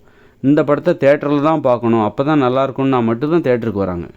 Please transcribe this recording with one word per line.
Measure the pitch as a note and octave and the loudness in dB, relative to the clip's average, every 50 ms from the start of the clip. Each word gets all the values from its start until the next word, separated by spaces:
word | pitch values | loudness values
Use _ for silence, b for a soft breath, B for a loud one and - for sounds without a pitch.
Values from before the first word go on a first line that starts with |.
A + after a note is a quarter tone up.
| b b b b b b b b | b b b b b b b b
இந்த | - C3+ D3+ D#3 C#3+ | 0 2 2 2 2
படத்தை | C#3 D3 C#3 - F3 E3+ | 0 -2 0 0 -2 -2
தியேட்டர்ல | - C3+ C#3 D3 C#3+ C#3+ C#3+ D3 C#3+ | 2 2 2 2 2 0 -2 -2 0
தான் | C#3 D#3+ D#3+ D3+ | 0 0 0 0
பார்க்கணும், | B2 B2+ B2 A2 A#2 A#2 A#2 A2+ | 0 0 0 0 2 2 2 2
அப்ப | G#2+ G#2+ - - C3+ | 0 0 -2 -2 -2
தான் | D3+ D#3 D3 | 0 2 2
நல்லா | C3 B2 B2 C3+ C3+ C3 | 2 2 0 0 -2 -2
இருக்கும்னா | A#2+ - C3+ C3+ C3 B2 A#2 | -2 -2 0 0 0 0 0
மட்டும்தான் | A2+ A#2 A#2 D3 D3 E3+ E3+ | 0 -2 -2 -2 -2 0 0
தியேட்டருக்கு | D3 C3 B2 A#2 A2+ A2+ | 0 0 0 0 -2 -2
வராங்க. | F#2+ G2 G2 F#2 F2 F2 D#2+ - - | -2 -2 -2 -4 -4 -6 -8 -12 -14